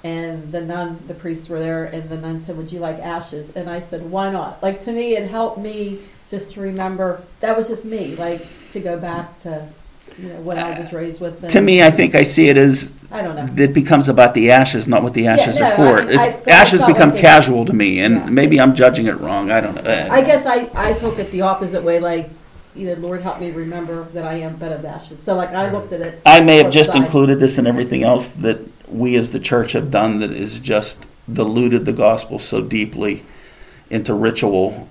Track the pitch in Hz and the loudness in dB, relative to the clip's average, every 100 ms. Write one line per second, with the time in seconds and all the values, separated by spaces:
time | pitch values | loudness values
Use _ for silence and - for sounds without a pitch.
0 | 165 165 165 160 151 170 165 175 175 165 | -10 -10 -10 -12 -10 -10 -8 -8 -8 -12
1 | - 175 175 160 - 165 160 165 160 165 | -16 -14 -10 -10 -10 -8 -6 -6 -8 -10
2 | 160 160 160 165 175 160 160 180 165 160 | -12 -12 -10 -12 -12 -12 -12 -10 -10 -10
3 | 170 170 170 151 147 190 175 175 175 165 | -10 -10 -10 -16 -14 -12 -10 -10 -10 -12
4 | 165 190 196 190 147 - 196 196 - 233 | -8 -6 -4 -6 -10 -6 -6 -6 -8 -6
5 | 240 214 196 226 226 - 208 214 202 196 | -4 -4 -4 -6 -6 -6 -12 -10 -10 -10
6 | - - _ 202 - 202 196 190 190 190 | -16 -20 _ -12 -12 -10 -8 -6 -6 -4
7 | 185 180 - - 220 220 220 220 226 220 | -6 -6 -12 -8 -4 -2 -2 -8 -8 -8
8 | 147 135 170 170 - - - 196 185 170 | -8 -8 -8 -8 -12 -20 -14 -10 -8 -8
9 | 170 170 165 - 175 156 156 - - - | -8 -10 -12 -16 -12 -12 -14 -20 -20 -20
10 | - - 180 170 165 170 170 160 165 170 | -20 -16 -16 -12 -10 -8 -6 -8 -10 -8
11 | 170 165 175 170 180 208 196 180 160 160 | -10 -8 -10 -10 2 4 6 8 8 6
12 | 135 160 - - 156 139 139 135 - - | 2 4 4 6 6 8 6 4 -4 -14
13 | - 220 180 151 131 127 139 143 135 151 | -14 -10 -8 -8 -8 0 2 2 2 2
14 | 135 117 120 120 117 127 131 117 107 113 | 2 6 6 6 6 6 4 0 0 0
15 | 120 113 117 113 117 117 - - 143 110 | 2 0 2 4 4 2 2 6 6 6
16 | - 139 - - - 170 208 185 247 - | 4 4 2 0 4 6 8 6 4 6
17 | 151 - 160 156 135 123 113 107 101 92 | 6 8 8 8 6 0 0 2 2 2
18 | 104 113 - 123 147 151 131 131 123 120 | 2 2 2 2 4 6 6 6 4 4
19 | 113 85 78 101 101 113 104 - 113 110 | -2 -4 -4 -4 0 0 -2 -6 -2 -2
20 | - 262 269 285 262 247 240 - 220 220 | 2 2 4 2 2 -2 -2 -4 -4 -2
21 | 233 208 190 185 190 190 185 175 170 170 | -4 -6 -6 -2 -2 -2 -4 -4 0 0
22 | 170 170 160 - - - - - 185 170 | 0 -4 -8 -16 -20 -20 -20 -12 -8 -8
23 | 170 180 180 - 175 165 165 170 165 165 | -8 -8 -8 -8 -10 -8 -8 -10 -8 -10
24 | 160 170 160 165 160 - 160 151 151 160 | -10 -10 -8 -8 -10 -10 -10 -10 -10 -14
25 | - 151 - 185 175 185 196 202 - 175 | -18 -14 -6 -4 -4 -4 -4 -6 -8 -8
26 | 165 - - 165 160 156 135 143 151 143 | -10 -6 -2 2 4 4 4 2 2 2
27 | 131 143 139 135 131 135 120 123 123 131 | 0 2 2 4 2 2 -2 -2 -2 -2
28 | 117 123 120 - 113 - - - - 113 | 0 0 -2 -4 -4 -4 -8 -20 -14 -4
29 | 123 123 113 98 - 120 113 - 143 107 | 0 0 -2 -6 -2 -2 -2 -4 -2 0
30 | 110 104 107 - 104 113 - 107 107 - | 0 -2 -4 -6 -10 -10 -4 -2 -2 -10
31 | - - - 117 107 117 123 120 - - | -16 -20 -10 -4 -2 0 2 0 -2 2
32 | 110 113 - 107 - 110 110 113 104 - | 2 2 -4 -10 -6 -6 -4 -4 -6 -6
33 | 104 - - - - - - - _ 110 | -6 -6 -12 -20 -20 -20 -20 -20 _ -6
34 | 101 107 113 110 110 95 95 110 - | -4 0 0 0 0 0 0 -4 -16